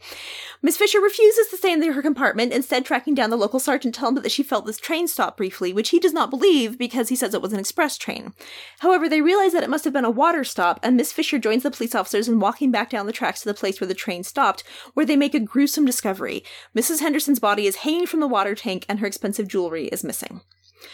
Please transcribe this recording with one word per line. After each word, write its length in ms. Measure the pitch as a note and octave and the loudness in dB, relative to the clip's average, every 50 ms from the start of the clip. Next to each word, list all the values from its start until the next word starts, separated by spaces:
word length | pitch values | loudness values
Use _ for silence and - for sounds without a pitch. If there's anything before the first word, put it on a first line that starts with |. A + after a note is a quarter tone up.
| - - - - - - - - - - - - | -18 -18 -16 -16 -14 -14 -14 -14 -16 -16 -6 -2
Miss 160 | - D#4 F#4+ | 0 0 2
Fisher 240 | - G#4 - - G#4 | 2 2 2 4 4
refuses 460 | F#4+ G#4 G4+ - A4 G#4 G#4+ A4+ G#4+ - | 4 2 4 6 6 6 8 6 2 2
to 80 | F#4+ | 0
stay 160 | F#4 - F#4 | -2 0 2
in 80 | E4+ D#4 | 2 2
the, 120 | D#4 E4 | 2 2
her 100 | C#4 C#4 | 0 0
compartment, 500 | C#4 D#4 C#4 B3 C4+ G#3 - G#3 A#3 B3 | 0 0 0 2 0 0 2 0 0 0
instead 320 | - B3 C4 - C#4 B3+ B3+ | 0 -2 -2 0 0 -2 0
tracking 300 | - C#4 B3+ - - D4 | 0 -2 -2 0 0 0
down 160 | C4+ A3+ G#3+ | 2 2 0
the 60 | A3+ | 0
local 220 | A#3 G3 G#3+ - C4 | 0 0 0 0 -2
sergeant 340 | - D4 B3+ D4 - A#3+ A#3 | 0 0 0 0 -2 -4 -4
to 60 | - | -2
tell 100 | C#4 A#3 | -2 -2
him 60 | C4+ | 0
that 140 | C4 - - | 0 -2 -2
she 100 | - - | -2 -2
felt 240 | C#4 - A#3+ G#3 G#3 | -2 -2 -2 -2 -2
this 100 | G#3+ G#3+ - | -4 -8 -8
train 300 | - - E4 D#4+ F4 E4 | -6 -4 -2 -2 -2 -2
stop 280 | - - G3+ - - - | -2 -2 -2 -2 -2 -4
briefly, 340 | G3+ F#3 - - F#3+ F3+ | -6 -6 -4 -4 -4 -2
which 160 | F#3 G#3 A3 - | -2 -2 0 2
he 80 | - E4+ | 2 4
does 140 | F4+ F4 | 4 2
not 160 | D4 E4 D#4+ - | 2 0 -2 -2
believe 460 | C4+ B3 D#4+ G4+ E4+ C#4 A3+ G#3+ A#3+ | 0 2 4 6 6 4 2 0 -2
because 320 | B3+ B3 A#3 - C4 A3+ - | -4 -6 -4 -2 -2 -2 0
he 80 | B3+ | 0
says 160 | - B3+ G3 | -2 0 -2
it 80 | G#3+ E3+ | -2 -2
was 120 | - F#3+ G#3+ | -2 -2 -4
an 60 | G3 | -4
express 360 | G3 - - - D#4+ D4 - | -4 -4 -2 -2 -2 -2 -2
train. 380 | - - - - - - - - - - - - - - - - - | -6 -8 -8 -8 -8 -10 -14 -18 -18 -20 -20 -20 -20 -20 -20 -8 0
However, 280 | - F4+ F#4 F4 D#4 D4+ | 2 4 4 4 2 2
they 140 | D4+ D#4 | 2 2
realize 300 | D4 E4 F#4 G#4 G4 F#4 F4 | 4 4 4 4 4 4 2
that 80 | E4+ | 2
it 80 | - - | 0 0
must 140 | C4+ D4+ - | -2 -2 -2
have 100 | D#4+ C4 | -2 0
been 100 | C#4 B3+ | 0 0
a 60 | A#3 | 0
water 340 | A3+ A#3 D4 E4+ E4+ D#4+ B3+ | 2 2 2 2 2 0 -2
stop, 340 | - - - F3+ F3 E3 - | -4 -2 0 0 0 0 0
and 120 | - A#3+ B3+ | 2 2 2
Miss 140 | B3+ D4 - | 2 2 0
Fisher 260 | - - D#4+ - D4+ C4 | -2 -4 -2 0 0 0
joins 240 | - G#3+ A3 B3 | 0 0 0 0
the 80 | B3 C#4+ | 0 -2
police 240 | - - C4 A#3 - | -4 -4 -4 -2 -2
officers 340 | A3 F#3 - - B3+ B3+ B3 | -2 -2 0 -2 0 0 2
in 100 | A#3 A3 | 2 2
walking 320 | - - - - D4 C4 | 2 2 0 0 0 0
back 200 | A#3 G#3 A3 - | 2 0 -2 -4
down 160 | C4 G#3+ G3+ | -4 -6 -6
the 60 | G#3 | -6
tracks 280 | A3+ - B3 G#3 F#3 - | -4 -4 -4 -4 -4 -4
to 60 | - G#3 | -4 -6
the 60 | G3+ | -4
place 260 | - - G3 F#3+ - | -2 -4 -4 -4 -2
where 80 | G3+ F3+ | -4 -4
the 60 | F#3+ | -4
train 300 | - - A3 F3+ F3 F#3+ | -4 -6 -8 -8 -8 -8
stopped, 380 | - - C#4 C4+ G3+ F#3 - - - - - - - | -6 -2 0 0 0 0 -2 -8 -18 -20 -20 -20 -6
where 140 | - C4+ D#4 | -2 0 2
they 100 | A#3 D4 | 4 4
make 180 | C#4 C#4+ C#4+ - | 4 4 4 2
a 60 | C#4+ | 0
gruesome 460 | A3 G3+ - C4+ C#4+ C#4+ - D4+ D4 | -2 0 2 2 2 2 2 2 2
discovery. 580 | B3+ B3 - - G3+ F#3+ F#3+ C3 - - - - - - - - - - | 2 2 0 -2 -4 -4 -4 -6 -8 -8 -8 -10 -14 -18 -20 -14 -6 -2
Missus 240 | A3 A#3+ - E4 D4+ | -2 0 0 0 0
Henderson's 400 | D4 D#4+ C#4+ D4+ - C#4+ C#4+ A#3 | 0 0 0 2 2 2 2 4
body 300 | - G#3 G3+ G#3+ G#3 G3 | 2 2 2 2 2 0
is 80 | F#3+ | 0
hanging 300 | - - D4+ D#4 E4+ F4+ E4+ | 0 -2 0 0 0 0 0
from 100 | - D#4+ | 0 0
the 80 | D4+ | 0
water 300 | C4+ B3 G3+ F#3+ G3+ G#3 | 2 2 2 0 0 -2
tank, 280 | - - A#3 - F#3 - - | -4 -4 -4 -6 -4 -4 -4
and 100 | G#3 G3+ | -4 -2
her 80 | G#3+ | -2
expensive 400 | G3+ G3+ - - G3+ G3+ - G#3 | -4 -4 -4 -6 -4 -4 -4 -4
jewelry 400 | F#3+ - F#3+ F3 E3 D#3+ E3 - | -4 -2 -2 -2 -2 -4 -6 -6
is 160 | - - - | -6 -6 -6
missing. 380 | - D#3 - - - - - F3+ - _ _ _ _ _ _ _ - - | -6 -6 -8 -8 -10 -12 -16 -18 -20 _ _ _ _ _ _ _ -20 -20